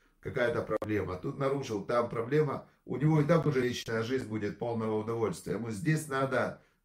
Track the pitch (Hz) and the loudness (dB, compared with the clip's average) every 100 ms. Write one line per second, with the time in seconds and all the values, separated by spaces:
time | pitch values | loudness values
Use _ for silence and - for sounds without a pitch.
0 | _ _ - 123 120 117 98 107 107 104 | _ _ -6 0 0 0 0 -2 0 0
1 | 92 90 139 - 135 139 127 104 92 120 | 0 -4 -6 -2 0 0 -2 -4 0 0
2 | 117 117 113 151 143 - - _ - 120 | 0 -2 0 2 2 -2 -10 _ -8 0
3 | 151 160 147 165 151 127 123 123 - 113 | 4 4 6 4 4 2 0 -2 -4 -2
4 | 113 131 107 107 101 - 120 113 110 107 | 0 -2 -2 -4 -4 -4 -4 -2 0 0
5 | 107 117 104 82 - 98 117 104 147 151 | 0 0 0 -2 -4 -4 -4 -2 0 0
6 | 147 135 135 123 104 - _ _ | 0 -2 0 0 -2 -6 _ _